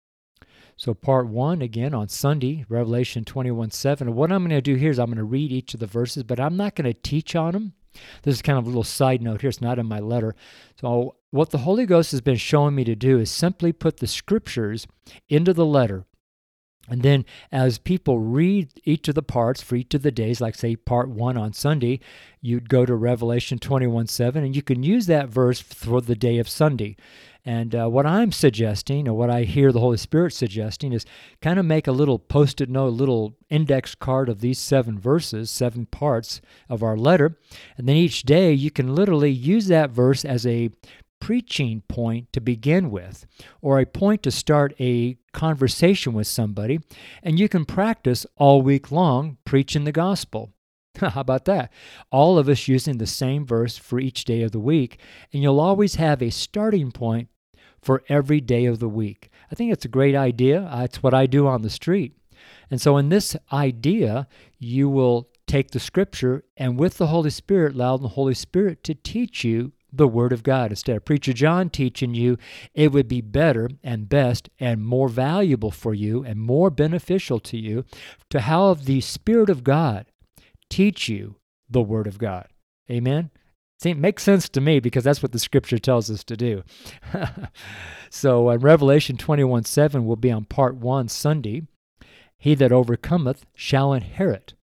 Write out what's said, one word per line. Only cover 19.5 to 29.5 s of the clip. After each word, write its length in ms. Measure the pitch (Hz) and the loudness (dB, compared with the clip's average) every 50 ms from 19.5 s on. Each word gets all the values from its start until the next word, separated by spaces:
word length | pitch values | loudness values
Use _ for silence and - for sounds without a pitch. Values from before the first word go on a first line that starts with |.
| 135 - | -2 -4
for 140 | - - 127 | -6 -6 -4
each 180 | 120 127 - - | -4 -4 -2 -4
of 80 | 143 | -2
the 100 | 135 151 | -2 -2
days, 300 | 120 113 110 110 120 113 | -2 -2 -2 -2 -2 -2
like, 140 | 123 113 - | -4 -6 -6
say, 200 | - - 117 117 | -4 -4 -4 -4
part 340 | 113 _ - 123 120 123 135 | -6 _ -2 0 0 0 -2
one 280 | 120 107 117 127 127 120 | -4 -4 -4 -2 -2 -2
on 160 | 104 104 - | -4 -6 -6
Sunday, 480 | - - 143 156 147 120 120 135 - - - - - - - _ _ | -4 -2 0 0 0 0 -2 -2 -4 -6 -14 -20 -20 -20 -20 _ _
you'd 260 | - 120 120 123 120 113 | -6 -4 -4 -4 0 2
go 180 | 139 127 123 | 2 4 4
to 80 | 123 123 | 4 2
Revelation 640 | 113 110 120 123 113 117 117 117 120 - - 131 113 | 0 0 0 0 0 -2 -2 -2 -2 -2 -4 -6 -8
twenty-one 480 | - - 139 131 127 123 117 117 113 107 | -4 -2 -2 0 0 0 0 -2 -2 -4
seven, 360 | - - 120 120 131 156 143 | -2 -2 -2 0 0 -2 -2
and 100 | 135 135 | -2 -2
you 80 | 143 | -2
can 220 | - - 131 123 131 | -2 -2 -2 0 0
use 220 | 156 214 247 208 | 2 2 2 2
that 240 | 170 165 147 139 123 | 2 2 2 0 0
verse 320 | 107 131 127 123 127 - | 0 2 2 2 2 0
for 400 | - - - - - 113 117 127 | -4 -14 -18 -12 -4 -2 0 0
the 160 | 120 117 120 107 | 0 0 -2 0
day 200 | 123 120 117 117 | 0 0 0 0
of 120 | 113 - | -2 -2
Sunday. 480 | - - 156 156 139 110 104 104 104 - - - - - - - _ _ - | -2 0 0 2 0 0 -4 -8 -10 -14 -20 -20 -20 -20 -20 -20 _ _ -10
And, 280 | 123 117 117 113 117 117 | -6 -6 -4 -4 -4 -2
uh, 140 | 117 113 117 | -2 -2 0
what 180 | 113 135 143 | 2 2 2
I'm 280 | 151 170 208 240 208 - | 2 2 2 2 0 0
suggesting, 720 | - - 139 107 104 117 107 104 - - - 139 143 147 120 | 2 2 2 2 2 0 -2 -2 -4 -4 -4 -4 -2 -2 -2
or 60 | 110 | -2
what 160 | 110 120 120 | 0 0 0
I 140 | 120 120 120 | 0 0 0
hear 280 | 95 | 0